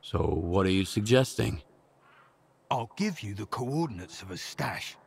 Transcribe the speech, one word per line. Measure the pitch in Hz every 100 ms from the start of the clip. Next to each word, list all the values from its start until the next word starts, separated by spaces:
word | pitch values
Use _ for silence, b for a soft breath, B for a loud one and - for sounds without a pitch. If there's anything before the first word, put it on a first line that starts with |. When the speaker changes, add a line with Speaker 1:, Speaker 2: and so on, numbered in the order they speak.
Speaker 1:
So | - 101
what | 80 - 85 90 95
are |
you | 95
suggesting? | 95 - 107 127 131 - 110 113 - - _ _ b b b b _ _ _
Speaker 2:
I'll | 131 117 -
give | 208 170
you | 104
the | 101 127
coordinates | - 123 147 165 95 90 -
of | 95
a | 90
stash. | - - - - - -